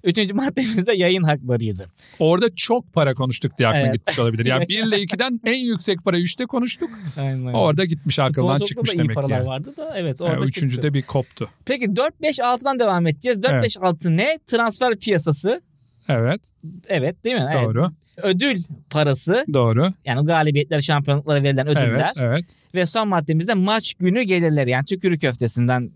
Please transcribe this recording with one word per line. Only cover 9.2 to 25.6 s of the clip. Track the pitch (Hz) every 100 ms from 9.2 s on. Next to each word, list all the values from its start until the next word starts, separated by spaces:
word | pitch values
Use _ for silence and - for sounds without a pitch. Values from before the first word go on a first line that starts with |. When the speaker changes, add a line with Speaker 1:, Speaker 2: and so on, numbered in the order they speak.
| 139 -
Speaker 2:
yani. | -
Speaker 1:
vardı | 131 185 285
da, | 311 247
evet, | 165 131
Speaker 2:
Yani | 170
Speaker 1:
orada | 131 135
Speaker 2:
üçüncüde | - 139 123
Speaker 1:
çıktı. | 151
Speaker 2:
bir | 139
koptu. | - 139 127 - 110 _ -
Speaker 1:
Peki | 262 240 196
dört | 285 -
beş | 311 269
altıdan | 247 247 262 262
devam | 226 180 170
edeceğiz. | 143 247 220
Dört | 240
Speaker 2:
Evet. | 135
Speaker 1:
beş | 117 190
altı | 180 160 175 165
ne? | 247 320 -
Transfer | 233 233 214 254 220
piyasası. | - 185 156 143 185 285 _ _ _ _ -
Speaker 2:
Evet. | 127 117 185 _ _ 160 180 -
Speaker 1:
Evet, | 180 135 180
değil | 226 247
mi? | 135
Evet. | 151 117
Speaker 2:
Doğru. | 110 175 - _ -
Speaker 1:
Ödül | - 185 277 208 170 147 -
parası. | 151 147 135 - 214 262
Speaker 2:
Doğru. | 143 117 113 175 190 -
Speaker 1:
Yani | 123
o | 151
galibiyetler, | 165 156 143 143 156
şampiyonluklara | 143 147 143 143 147 143
verilen | 139 135 139
ödüller. | 151 123 120 147 160
Speaker 2:
Evet, |
evet. | 123 139 175 - _ 180
Speaker 1:
Ve | 175
son | 170 156
maddemiz | 180 151 160 185
de |
maç | 208 185 220 220
günü | - 180 208
gelirleri. | 208 185 170 147 127
Yani | 127 139
tükürük | 190 185 165
köftesinden. | 147 120 117 123